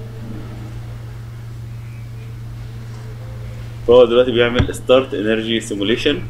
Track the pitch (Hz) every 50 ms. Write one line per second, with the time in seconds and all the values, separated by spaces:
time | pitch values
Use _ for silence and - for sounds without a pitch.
0 | - - - - - - - - - - - - - - - - - - - -
1 | - - - - - - - - - - - - - - - - - - - -
2 | - - - - - - - - - - - - - - - - - - - -
3 | - - - - - - - - - - - - - - - - - 117 120 127
4 | 123 113 117 123 127 127 113 117 120 120 120 123 117 - 117 - - - 127 131
5 | 120 - - - 101 107 113 113 110 113 113 110 110 - 110 98 98 101 117 117
6 | - 147 147 180 -